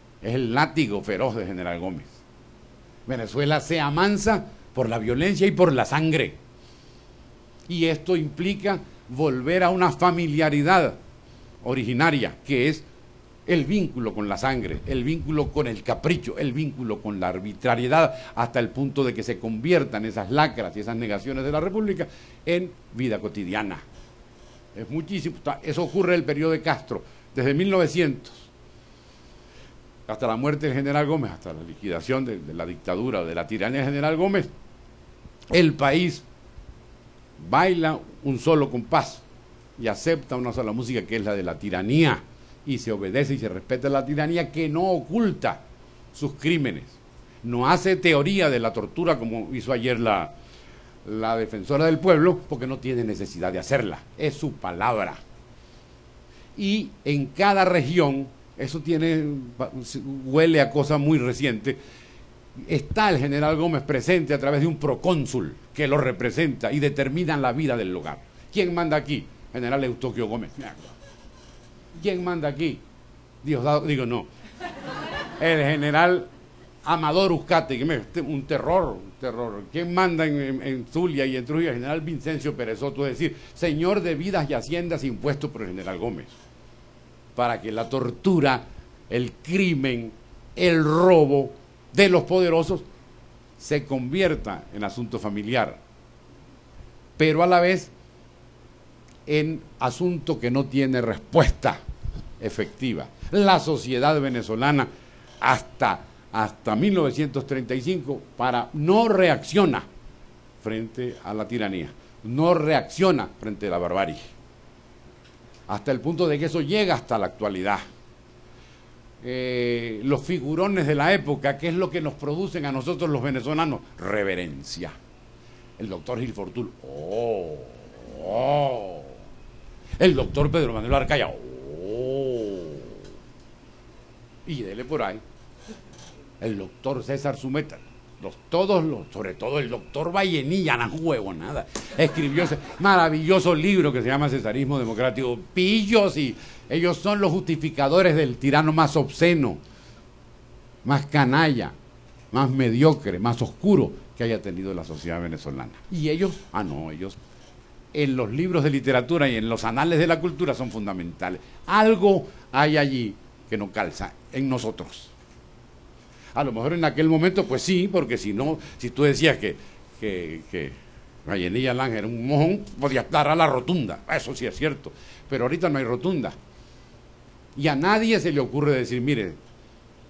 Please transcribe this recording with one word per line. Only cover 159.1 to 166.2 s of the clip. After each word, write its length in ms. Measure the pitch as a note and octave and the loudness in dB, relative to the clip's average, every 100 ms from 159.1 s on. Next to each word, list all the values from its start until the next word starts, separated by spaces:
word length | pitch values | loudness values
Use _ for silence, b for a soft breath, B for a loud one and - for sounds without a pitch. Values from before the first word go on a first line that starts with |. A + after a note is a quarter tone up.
| E3 C#3 | 2 2
y 80 | A2+ | 2
en 140 | A2+ | -2
los 140 | A2 | -2
anales 340 | A2+ A#2+ D#3+ D#3+ | -2 0 2 4
de 80 | E3 | 4
la 140 | E3 | 2
cultura 340 | E3+ C#3+ E3+ | 0 -2 -2
son 160 | A#2+ B2+ | -2 -6
fundamentales. 720 | G#2+ G2+ F#2 F2 D#2+ F2+ F#2 B B - | -6 -6 -6 -8 -8 -8 -8 B B 0
Algo 640 | G3+ A3 G3+ G3+ F#3+ B B B | 4 6 6 6 4 B B B
hay 260 | C3 D3+ D3+ | 2 4 4
allí 380 | C#3+ C3 A2 G2 - - - | 2 0 -4 -6 -18 -20 -6
que 80 | G#2+ | -6
no 140 | G2+ | -4
calza 420 | G#2 F2+ - F#2+ - - | -4 -4 -6 -10 -12 -10
en 160 | C3 C3+ | -4 -2
nosotros. 640 | B2+ A2+ - - - - - - - - - - - - - B B | -2 -4 -8 -12 -14 -20 -20 -20 -20 -20 -20 -20 -20 -20 -20 B B